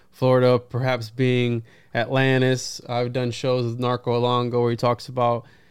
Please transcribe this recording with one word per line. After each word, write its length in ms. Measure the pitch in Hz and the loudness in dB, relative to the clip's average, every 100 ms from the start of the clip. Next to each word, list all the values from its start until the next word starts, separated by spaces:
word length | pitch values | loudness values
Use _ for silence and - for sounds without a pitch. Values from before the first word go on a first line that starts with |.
| _ | _
Florida 480 | - 131 127 123 123 | -2 2 4 4 2
perhaps 540 | 120 123 131 127 110 | 0 -4 -2 -2 -4
being 500 | 120 127 123 123 117 113 - _ | -2 0 2 0 -2 -6 -16 _
Atlantis. 880 | 120 113 131 131 131 127 127 - - - | -4 -2 0 2 2 2 0 -4 -12 -8
I've 240 | 120 123 | -4 -4
done 160 | 127 123 | -4 -4
shows 360 | 117 135 127 120 | -4 -2 -2 -2
with 140 | 120 | -2
Narco 400 | 123 123 - 120 | -2 -2 -2 0
Alongo 400 | 123 123 120 120 | 2 0 0 0
where 120 | 120 | 0
he 40 | 120 | 0
talks 320 | 123 120 - | 0 -2 -4
about, 380 | 127 120 120 - - - | -2 0 0 -6 -20 -20